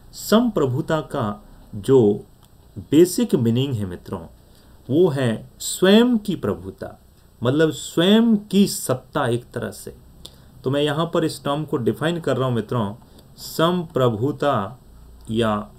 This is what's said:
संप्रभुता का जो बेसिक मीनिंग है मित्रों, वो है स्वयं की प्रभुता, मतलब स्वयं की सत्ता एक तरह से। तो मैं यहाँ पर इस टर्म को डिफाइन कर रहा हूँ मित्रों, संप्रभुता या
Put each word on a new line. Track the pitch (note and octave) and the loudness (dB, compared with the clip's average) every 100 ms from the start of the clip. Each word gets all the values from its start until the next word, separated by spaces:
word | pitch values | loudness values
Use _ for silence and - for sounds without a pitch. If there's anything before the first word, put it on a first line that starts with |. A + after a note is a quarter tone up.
| - | -20
संप्रभुता | - - G#3+ B3 - C3+ B2+ D#3+ D#3 | -16 0 2 2 0 0 -2 -2 -4
का | - C#3+ G#2+ G#2 - - - | -4 -4 -4 -6 -14 -20 -16
जो | G2+ G2 C3+ G#2+ G#2+ - _ _ - - - | -8 4 6 6 2 -6 _ _ -20 -20 -18
बेसिक | - C#3+ F3 - A#3 | 0 4 4 2 0
मीनिंग | D#3+ A2+ A#2+ C#3 | 0 2 0 -2
है | A2+ F#2+ | -4 -6
मित्रों, | F2 - F#2 E2 - _ - - - - | -10 -10 -12 -12 -20 _ -20 -20 -20 -4
वो | C#3+ F3+ | 2 2
है | C#3 B2 A2 - - | 2 -2 -2 -10 -12
स्वयं | - - F#3 G#3+ B3 A3+ | -10 0 6 6 6 2
की | - D#3+ | -2 -4
प्रभुता, | G#2 E2+ F#2+ - - - - _ _ _ | -4 -6 -10 -14 -16 -16 -20 _ _ _
मतलब | A#2 D3 D#3+ | -2 2 0
स्वयं | C3 - - F3+ A3 A#3 G#3 | 0 -4 0 4 4 4 2
की | - G3 G3 | 2 2 2
सत्ता | - - B2 - D#3 B2+ | 0 -4 -6 -4 -4 -2
एक | A#2+ - | -4 -6
तरह | A#2 G#2+ | -10 -10
से। | - - - - - - - - - | -12 -18 -18 -20 -20 -20 -20 -20 -8
तो | C3 | -4
मैं | C#3+ | -2
यहाँ | D3 D3 E3 | 0 -2 -2
पर | E3+ | -2
इस | D#3 - | -2 -4
टर्म | C#3+ C#3+ | -6 -6
को | D3+ D3 | -4 -2
डिफाइन | A#2 G#2+ D#3 E3+ | -2 -2 -4 -2
कर | D3 B2 | -2 -2
रहा | C3 | 0
हूँ | |
मित्रों, | A#2 G#2 B2+ G2+ - - - - - | -2 -2 -4 -4 -8 -18 -20 -20 -20
संप्रभुता | - - E3 F3+ D#3+ - B2+ G#2+ C3 C3 C#3+ B2 G2 - - - - - - | -10 -2 0 0 -4 0 0 0 -4 -2 -2 -2 -6 -12 -20 -20 -20 -20 -6
या | A2 A2 G#2 - | -2 0 -2 -6